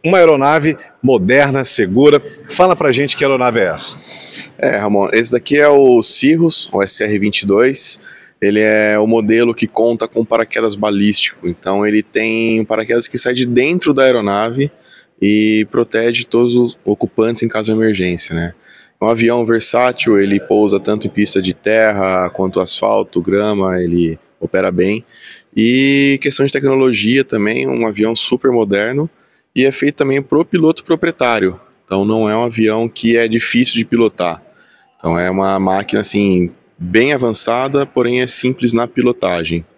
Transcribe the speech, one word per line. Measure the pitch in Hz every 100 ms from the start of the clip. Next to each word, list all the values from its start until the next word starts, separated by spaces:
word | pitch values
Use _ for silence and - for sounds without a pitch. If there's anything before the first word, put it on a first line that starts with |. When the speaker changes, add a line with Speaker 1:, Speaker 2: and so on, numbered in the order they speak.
Speaker 1:
Uma | 160 185
aeronave | 165 143 139 156 151 151 - _
moderna, | 127 120 92 135 139 135
segura. | 127 - 95 107 147 143 - - -
Fala | - 185
pra | 180 151
gente | 123 143 -
que |
aeronave | 139 135 123 113
é |
essa. | 92 78 - - - - - - - -
Speaker 2:
É, | - 101
Ramon, | 104 101 98
esse | 113 117
daqui | 120 - 147
é | 147
o | 143 135 120
Cirrus, | 110 - 135 160 165 - -
o | 101
S | 98 -
R | 107 104
vinte | 104 -
e |
dois. | 98 101 127 135 - - - - - _
Ele | 101 104
é | 107 107 107 107
o |
modelo | 110 113 107 113 117
que | 113 110
conta | - 117 117 117
com | 113
paraquedas | 113 113 113 113 110
balístico. | 101 104 101 104 101 - - 87
Então | 85 90 98
ele | 104 107
tem | - 110 113 113 113 110
um |
paraquedas | 107 110 110 117 -
que | -
sai | 127
de | 123
dentro | 123 120 139 175 160
da | 135
aeronave | 131 120 101 101 113 123 143 _ _ - _ _
e | 98 107 107 110 107
protege | 120 117 110 117 117
todos | - 117 123
os | 123 120 -
ocupantes | - 104 113 - 110 117
em | 117
caso | 110 107
de | 110
emergência, | 110 98 90 85 -
né? | 82 85 - _ - _ _
É |
um | 107
avião | 113 117 120
versátil, | 113 117 - 120 123 123 - 101
ele | 98 101
pousa | - 104 107 98
tanto | 98 107 101
em |
pista | - 104 98
de | 92
terra | - 104 110 110 101 95 92 90
quanto | - 95 92
asfalto, | 90 - 104 107 104 -
grama, | 82 98 104 101 95 90
ele | 87 87 82 82 _ _
opera | 95 92 95
bem. | 90 95 110 _ - - - _
E | - 113 127 135 139 139 139
questão | 143 139
de | 139
tecnologia | 139 139 135 131 110 104 135
também, | 131 113 104 123 135
um | 123
avião | 113 101 110
super | 113 - 123 135
moderno | 120 104 101 110 135 165 _ _ _ _
e | 123
é | 135
feito | 131 143
também | - 139 135
pro | 135 147
piloto | 165 180 160 160
proprietário. | - 165 196 - 123 110 95 82 _ _
Então | _ 95
não | 101 110 107
é |
um | 110
avião | 120 110 110 110 117
que | - 113 117
é | 117
difícil | 113 107 120 120
de | 117
pilotar. | 113 117 110 - 87 80 _ _ _ _ _ _
Então | 82 85
é | 90
uma | 95 98 98
máquina, | 95 95 101 107
assim, | 104 104 101 90 87 - _ _
bem | 87 104 131
avançada, | 139 120 107 - 120 135 143
porém | 139 131 120 123
é | 127
simples | - 127 131 120
na | 117 117
pilotagem. | - 120 120 92 87 80 85 82